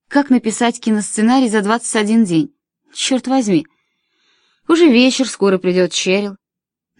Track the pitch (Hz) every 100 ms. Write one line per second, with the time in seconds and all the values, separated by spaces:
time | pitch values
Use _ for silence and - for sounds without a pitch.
0 | - 285 277 254 220 202 240 233 226 214
1 | 190 - 220 262 247 214 202 233 - 226
2 | 208 226 196 165 - _ _ _ _ -
3 | - 254 247 269 208 170 - _ _ _
4 | _ _ _ _ _ _ - 330 339 233
5 | 254 247 247 - 196 190 185 180 180 -
6 | 185 196 202 196 _ _ _ _ _ _